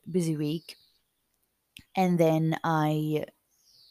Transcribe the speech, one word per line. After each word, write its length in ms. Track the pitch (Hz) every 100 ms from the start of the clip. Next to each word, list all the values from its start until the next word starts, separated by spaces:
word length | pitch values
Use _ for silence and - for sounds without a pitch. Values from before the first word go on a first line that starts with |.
| -
busy 260 | 180 165 151
week. 420 | 147 160 - - _ _ _ _ _ _ _ _ _ - - -
And 220 | 185 175
then 400 | 160 160 160 160
I 600 | 165 156 151 151 156 151 - - _ _ _ - -